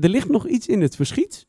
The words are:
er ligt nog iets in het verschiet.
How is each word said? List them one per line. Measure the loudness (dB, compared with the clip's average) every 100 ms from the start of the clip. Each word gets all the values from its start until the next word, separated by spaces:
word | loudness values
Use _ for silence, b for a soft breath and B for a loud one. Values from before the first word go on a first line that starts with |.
er | 2
ligt | 2 2
nog | 0 0
iets | -4 0
in | 0
het | 0 0
verschiet. | -4 -2 -4 -6